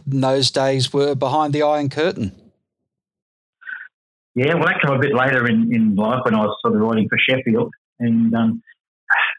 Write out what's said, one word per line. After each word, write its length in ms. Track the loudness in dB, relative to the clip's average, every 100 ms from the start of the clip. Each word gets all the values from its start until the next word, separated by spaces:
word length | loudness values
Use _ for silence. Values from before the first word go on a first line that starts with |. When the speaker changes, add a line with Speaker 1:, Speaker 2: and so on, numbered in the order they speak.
| -4
Speaker 1:
those 460 | -2 0 2 0
days 420 | 0 0 0 -2
were 220 | 0 0 0
behind 380 | -2 0 0
the 100 | 0
Iron 260 | 0 0 -2
Curtain? 440 | -2 -2 -2 -8 -10 -20 _ _ _ _ _ _ _ _ _ _ _ -16 -16 -18 _ _ _ _ -2
Speaker 2:
Yeah, 200 | 0 2
well, 120 | 0
that 140 | 0
came 140 | 0 0
a 40 |
bit 160 | 0 2
later 320 | 2 2 2
in, 260 | 2 2
in 220 | 2 2 2
life 260 | 0 0
when 120 | 0 2
I 100 | 0
was 100 | -2
sort 140 | -2 0
of 60 |
riding 280 | 2 0 0
for 80 | 0
Sheffield. 560 | 0 0 0 0 -2 -8 _ -4
And, 360 | 0 2 2 2
um, 260 | 0 -2 -8 -20 _ _ -4 -2 -2